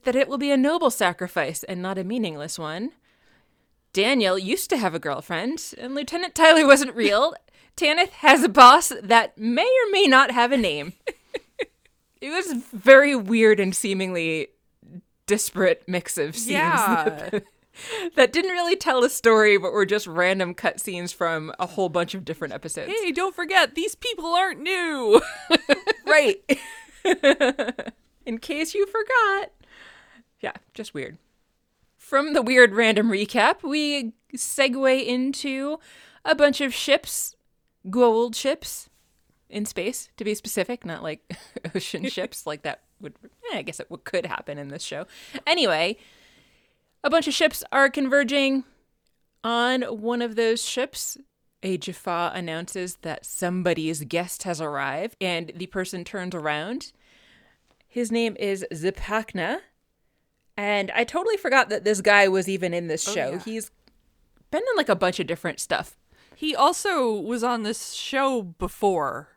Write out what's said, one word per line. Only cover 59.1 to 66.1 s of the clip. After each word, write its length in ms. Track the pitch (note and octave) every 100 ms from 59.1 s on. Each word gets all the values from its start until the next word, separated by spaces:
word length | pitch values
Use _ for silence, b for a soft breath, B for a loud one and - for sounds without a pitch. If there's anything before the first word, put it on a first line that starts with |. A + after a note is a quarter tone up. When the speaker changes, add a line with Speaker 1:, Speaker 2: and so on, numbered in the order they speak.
| G#3+ A3 F#3 E3+ D#4+ - _ _ _ _ _ _ _ _ -
Speaker 1:
and 360 | G3+ G#3 G3
I 80 | -
totally 320 | A#3 E4 G#4+ G4+
forgot 320 | - C4 A3+
that 120 | G#3+
this 160 | G#3 G3+
guy 260 | G#3 G3+ G3
was 200 | F#3+ F#3
even 240 | F#3+ F3+
in 140 | E3+ E3+
this 220 | D#3+ -
Speaker 2:
Oh, 40 |
Speaker 1:
show. 160 | G#3 C3+
Speaker 2:
yeah. 60 | E3+
Speaker 1:
He's 300 | G3+ A3 G#3+ _ _ _ _ _ _ _ _
been 120 | D4+
in, 140 | B4+ G#4+
like, 120 | B3+
a 40 |
bunch 240 | F#3 F3+ F3+
of 80 | D3+
different 320 | E3+ E3 -
stuff. 380 | - - - - _